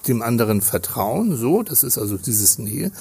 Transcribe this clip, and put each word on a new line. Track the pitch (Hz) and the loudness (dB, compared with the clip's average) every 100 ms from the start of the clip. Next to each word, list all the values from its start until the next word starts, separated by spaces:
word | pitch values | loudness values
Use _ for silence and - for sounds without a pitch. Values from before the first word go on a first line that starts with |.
| - | -2
dem | 120 | 0
anderen | 117 117 110 104 | 2 2 2 2
vertrauen, | - - - 120 101 151 226 131 | 0 -2 -2 -2 -2 0 0 0
so, | 117 202 | 2 2
das | 220 147 | 2 0
ist | 127 123 | 0 0
also | 104 98 | -2 -4
dieses | 123 104 101 - | -2 2 2 0
Nähe, | 104 123 180 - | -2 -4 -4 -6